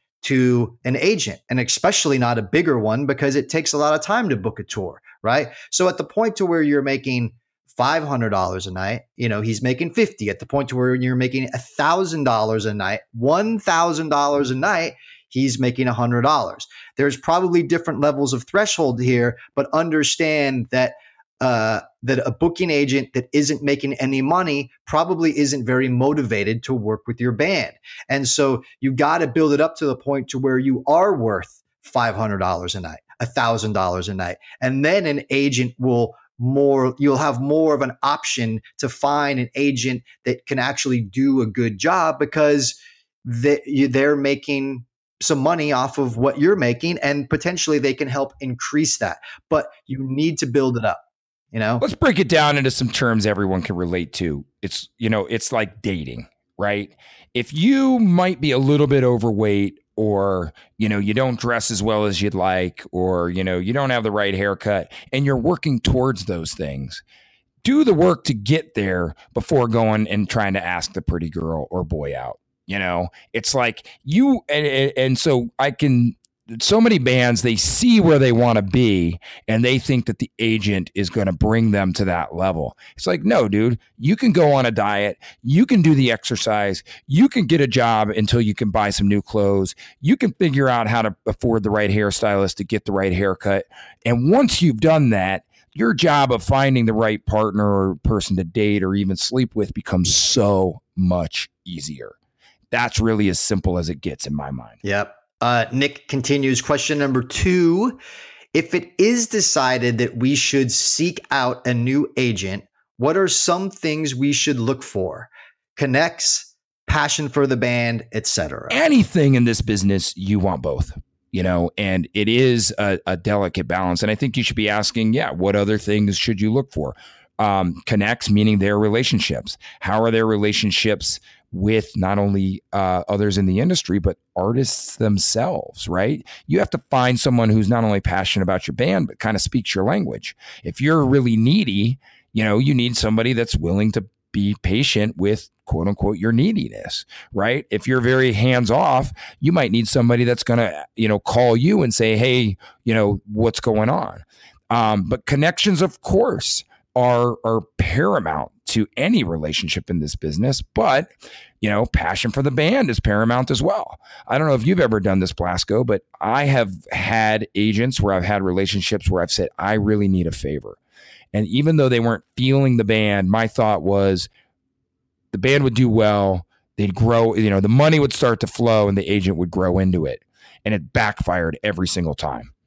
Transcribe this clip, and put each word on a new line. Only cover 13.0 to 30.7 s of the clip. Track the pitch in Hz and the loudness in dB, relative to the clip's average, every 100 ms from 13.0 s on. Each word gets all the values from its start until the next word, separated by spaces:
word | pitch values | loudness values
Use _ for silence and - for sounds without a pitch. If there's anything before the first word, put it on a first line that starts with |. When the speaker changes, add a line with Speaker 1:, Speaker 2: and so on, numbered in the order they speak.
| - | -8
Speaker 1:
one | 113 131 175 214 220 | -4 0 2 0 -2
thousand | 190 165 170 156 160 | 0 2 2 0 -2
dollars | 143 143 143 131 | 0 2 0 0
a | 131 | -2
night, | 185 180 165 - - - _ | -2 -2 -4 -8 -20 -20 _
he's | 127 135 117 | -2 -2 0
making | 123 123 123 | -2 0 -2
a | |
hundred | 120 120 120 | 0 0 0
dollars. | 131 147 98 - - - - - | 2 0 -2 -8 -18 -20 -10 -2
There's | 143 135 | -2 -2
probably | - 175 185 170 | -2 0 2 2
different | 143 170 170 147 | 2 -2 -2 0
levels | 147 139 135 | 0 0 -2
of | 123 - | -4 -2
threshold | 196 208 - 143 120 | -2 0 0 0 0
here, | 123 120 120 120 - 143 | 0 2 0 -4 -8 -4
but | 139 | -2
understand | 156 170 156 147 - 156 151 139 127 117 | -2 0 0 0 0 0 0 0 -2 -2
that, | 127 127 - _ _ _ - | 0 0 -4 _ _ _ -4
uh, | 127 117 110 107 - _ | 0 0 0 -2 -6 _
that | 120 123 123 | -2 -2 -2
a | |
booking | - 170 170 175 | 0 -2 0 0
agent | 143 139 135 - | 0 2 0 -2
that | 127 123 | -6 -2
isn't | 147 143 147 | 0 0 -2
making | 143 139 139 135 | -2 -2 -4 -4
any | 135 135 | -2 -2
money | 135 180 175 143 123 _ - | 0 0 0 -4 -6 _ -4
probably | 151 170 165 160 147 | -2 -2 0 0 0
isn't | 139 139 117 | 0 -2 -2
very | 127 131 | 0 0
motivated | 123 135 151 117 107 101 117 | 0 0 0 -2 -2 -2 -4
to | - | -4
work | 127 107 107 - | -4 -4 -6 -6
with | 120 | -4
your | 123 | -4
band. | 110 165 175 107 - - - - | -2 -2 -2 -4 -10 -20 -14 -6
And | 139 131 | -4 -2
so | - 139 123 - - | 0 0 0 -6 -6
you | 135 | -4
gotta | 131 147 170 147 | 0 0 0 0
build | 160 156 | 2 2
it | 143 | 2
up | 165 - | 0 -2
to | 147 | -4
the | 123 | -4
point | 143 139 131 | -4 -4 -4
to | 127 | -4
where | 131 127 | 0 0
you | 135 | 0